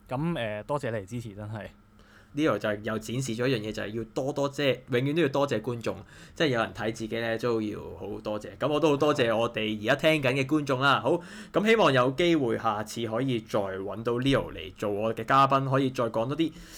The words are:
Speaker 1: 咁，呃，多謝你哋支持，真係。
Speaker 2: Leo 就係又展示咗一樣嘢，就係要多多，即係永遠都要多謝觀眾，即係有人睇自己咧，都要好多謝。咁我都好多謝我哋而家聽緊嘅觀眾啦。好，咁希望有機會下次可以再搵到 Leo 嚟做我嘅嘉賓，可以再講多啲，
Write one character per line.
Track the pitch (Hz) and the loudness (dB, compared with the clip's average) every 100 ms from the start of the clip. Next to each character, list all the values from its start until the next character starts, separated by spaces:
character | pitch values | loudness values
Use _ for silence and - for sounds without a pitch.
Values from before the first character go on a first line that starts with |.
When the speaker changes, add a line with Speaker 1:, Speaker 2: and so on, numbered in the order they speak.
| - | -8
Speaker 1:
咁， | 127 165 160 | -4 -2 -2
呃， | 113 104 | -2 -4
多 | 104 147 | -4 -4
謝 | 127 | -2
你 | 113 | -4
哋 | 92 | -6
支 | 120 | -8
持， | 117 | -10
真 | 101 107 | -10 -10
係。 | 110 95 - _ - - - - 143 | -10 -12 -16 _ -20 -20 -20 -10 -2
Speaker 2:
Leo | 151 107 | 0 2
就 | 110 | 0
係 | 104 | -2
又 | 110 110 | -2 -4
展 | 107 120 | -4 -4
示 | 131 113 | -4 -2
咗 | 123 | 0
一 | |
樣 | 120 | 0
嘢， | 107 | -2
就 | 107 | -6
係 | 101 | -6
要 | 113 113 | -6 -6
多 | - 135 | -4 -4
多， | 143 139 | -2 -2
即 | 139 | 0
係 | 143 - - | 0 0 0
永 | 123 | 0
遠 | 135 156 | 2 2
都 | |
要 | 147 | 2
多 | 139 139 | 2 0
謝 | 110 | 0
觀 | 117 120 | -2 -4
眾， | 110 95 - - - | -4 -6 -10 -20 -10
即 | - 160 | -2 0
係 | |
有 | 117 | 2
人 | 107 | -2
睇 | 98 110 | -2 -4
自 | 113 110 | -4 -4
己 | 113 | -4
咧， | 117 113 | -2 -2
都 | 123 113 | 0 0
要 | 107 92 82 95 | -2 -6 -10 -10
好 | 101 107 | -10 -8
多 | 110 107 | -4 -6
謝。 | 104 95 | -6 -4
咁 | 135 | 0
我 | 147 | 2
都 | 160 | 4
好 | 143 | 4
多 | 151 | 4
謝 | 139 117 110 | 4 4 4
我 | 117 | 2
哋 | 110 107 107 | 0 -2 -2
而 | 107 | 0
家 | 143 | 2
聽 | 160 156 | 4 4
緊 | 135 | 2
嘅 | 139 135 | 0 2
觀 | 151 139 | 0 2
眾 | 127 | 2
啦。 | 139 120 | 4 2
好， | 113 170 170 - - | 2 0 -2 -16 -4
咁 | - | 0
希 | 208 226 | 4 6
望 | 170 | 6
有 | 131 127 | 6 4
機 | 135 175 165 | 4 4 4
會 | 120 113 | 2 0
下 | 117 104 | 0 0
次 | 110 - 110 | -4 -6 -2
可 | 110 | -2
以 | 135 117 | 0 -2
再 | 107 110 | -2 -2
搵 | 98 95 98 98 | -2 -4 -6 -6
到 | 117 | -2
Leo | 120 135 127 85 | 0 2 2 0
嚟 | 92 85 - | -8 -12 -6
做 | 107 | -2
我 | 101 110 | 0 -2
嘅 | 113 110 | -2 2
嘉 | 135 135 | 4 6
賓， | 135 135 | 4 2
可 | 135 | 2
以 | 135 | 2
再 | 131 117 | 0 -2
講 | 113 120 | 0 -2
多 | 151 | 0
啲， | 165 - - | -2 -4 -18